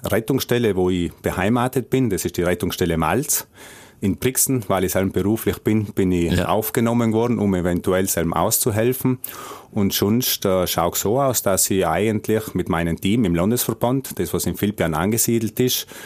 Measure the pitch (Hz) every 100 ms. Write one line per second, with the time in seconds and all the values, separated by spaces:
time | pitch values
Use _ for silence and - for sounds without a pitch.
0 | - 101 - 131 - 120 113 92 92 92
1 | 80 - 87 90 98 123 127 131 - 131
2 | 117 90 87 - 87 90 87 - 85 80
3 | 80 107 - - - - - - - -
4 | 101 87 127 - - 127 - 95 90 98
5 | 98 92 98 113 - - 110 107 101 -
6 | 92 87 85 90 85 104 - 120 117 120
7 | 113 110 120 104 101 92 87 87 98 92
8 | 98 87 82 80 98 - 127 107 120 123
9 | 127 127 - - - - - 107 98 -
10 | 98 117 - - 98 92 87 87 85 -
11 | 101 127 135 120 101 92 - 98 82 85
12 | 110 104 - 107 - 92 85 82 85 82
13 | 98 120 95 85 98 123 - - 120 135
14 | - - 87 87 90 85 104 101 85 82
15 | 98 113 - 117 110 - 127 - - -